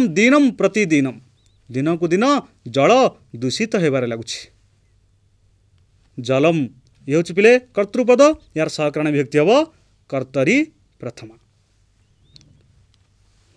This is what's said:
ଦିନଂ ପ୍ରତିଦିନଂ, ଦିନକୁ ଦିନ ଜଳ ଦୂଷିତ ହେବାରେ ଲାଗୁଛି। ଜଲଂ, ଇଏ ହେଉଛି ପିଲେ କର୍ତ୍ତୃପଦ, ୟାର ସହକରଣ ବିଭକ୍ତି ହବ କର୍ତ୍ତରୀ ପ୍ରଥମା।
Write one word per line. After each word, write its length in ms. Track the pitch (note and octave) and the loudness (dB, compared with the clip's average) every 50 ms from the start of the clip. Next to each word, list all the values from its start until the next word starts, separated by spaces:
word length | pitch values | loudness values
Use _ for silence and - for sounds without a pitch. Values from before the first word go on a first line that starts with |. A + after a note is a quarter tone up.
| C4 G3+ | 2 0
ଦିନଂ 360 | D3+ F3 G#3+ B3 C4+ D4 C#4+ B3 | 2 2 2 4 4 4 4 2
ପ୍ରତିଦିନଂ, 640 | - - G3 F#3+ F#3+ G#3+ G#3 E3 D#3 C#3+ C3+ C3 A#2 A2 - _ _ _ _ _ _ _ _ - | 0 0 -2 0 0 0 0 2 2 0 0 -2 -6 -10 -18 _ _ _ _ _ _ _ _ -10
ଦିନକୁ 360 | A#2 B2+ C#3 D#3+ E3+ D#3+ F3 E3 | -6 -4 -2 -2 -2 -2 -2 -2
ଦିନ 160 | E3+ F#3+ A#3 C#4 C#4+ B3+ - - _ _ - B2+ | 0 0 0 0 0 -2 -4 -8 _ _ -14 -6
ଜଳ 220 | A2+ C3+ C#3 E3+ A3+ C4+ B3+ G3+ - _ _ _ - | -2 2 4 4 4 4 4 2 -2 _ _ _ -12
ଦୂଷିତ 400 | A#2 B2+ C3 - - A3 A3 A#3+ | -8 -8 -6 -6 -6 -6 -4 -4
ହେବାରେ 300 | G#3 E3+ D3 C3 C3 B2 | -2 -2 -2 -2 -2 -4
ଲାଗୁଛି। 320 | A#2 A#2 A#2 A2 - - - - - _ _ _ _ _ _ _ _ _ _ _ _ _ _ _ _ _ _ _ _ _ _ _ _ _ _ _ _ _ _ _ _ _ C3+ | -6 -8 -10 -10 -12 -14 -16 -16 -20 _ _ _ _ _ _ _ _ _ _ _ _ _ _ _ _ _ _ _ _ _ _ _ _ _ _ _ _ _ _ _ _ _ -10
ଜଲଂ, 380 | A#2+ A2+ C3 C3 D3 E3+ E3+ E3 C3+ G#2+ - _ _ _ _ _ - C3+ | -4 -2 0 0 2 0 0 0 -4 -6 -10 _ _ _ _ _ -6 -4
ଇଏ 60 | C#3+ | -2
ହେଉଛି 180 | E3 E3+ - | -2 -2 -2
ପିଲେ 200 | F3 F#3+ G#3 A3+ B3 B3+ B3+ _ | 0 2 4 4 4 2 0 _
କର୍ତ୍ତୃପଦ, 500 | - G3+ G#3 G3+ - A#3+ B3 A3 B3 A3+ C#4+ D4+ D#4 - _ _ - | -6 -6 -6 -4 -2 -2 2 2 4 6 4 4 2 0 _ _ -6
ୟାର 120 | D#3 D#3 D3 | -6 -6 -6
ସହକରଣ 380 | - - D3+ D3 C#3+ D3+ D3+ D3+ | -4 -4 -4 -4 -4 -4 -2 -2
ବିଭକ୍ତି 280 | D3 C#3+ C#3 C#3+ - D3 | -2 -2 -2 0 0 0
ହବ 120 | D3 F#3 A#3 C#4+ D#4+ D#4+ _ _ _ _ _ _ _ - | 2 4 2 2 0 -2 _ _ _ _ _ _ _ -10
କର୍ତ୍ତରୀ 460 | C#3+ C3+ B2+ C3 C3+ C#3 C3 E3 A#3 C#4+ D#4 - _ _ _ _ _ - | -8 -8 -8 -6 -4 -2 0 2 2 0 0 -4 _ _ _ _ _ -16
ପ୍ରଥମା। 340 | - A#2+ - - A#2 A2 A2+ _ _ _ _ _ _ _ _ _ _ _ _ _ _ _ _ _ _ _ _ - _ _ _ _ _ _ _ _ _ _ _ _ _ _ _ _ _ _ _ _ _ _ _ | -16 -16 -16 -16 -20 -20 -20 _ _ _ _ _ _ _ _ _ _ _ _ _ _ _ _ _ _ _ _ -20 _ _ _ _ _ _ _ _ _ _ _ _ _ _ _ _ _ _ _ _ _ _ _